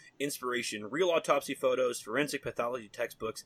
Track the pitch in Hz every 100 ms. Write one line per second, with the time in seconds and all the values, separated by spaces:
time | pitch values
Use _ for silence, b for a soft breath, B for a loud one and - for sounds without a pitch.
0 | - - 143 - 123 123 117 107 104 139
1 | 180 165 160 147 - 135 135 127 127 120
2 | - 120 156 147 127 - 120 127 104 -
3 | 117 - 110 -